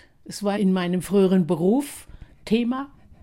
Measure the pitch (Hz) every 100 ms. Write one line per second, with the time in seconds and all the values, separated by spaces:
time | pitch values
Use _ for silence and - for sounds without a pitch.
0 | _ _ - - 202 202 190 185 175 180
1 | 160 202 185 190 160 160 180 254 285 -
2 | - - - - - 220 233 262 277 -
3 | - -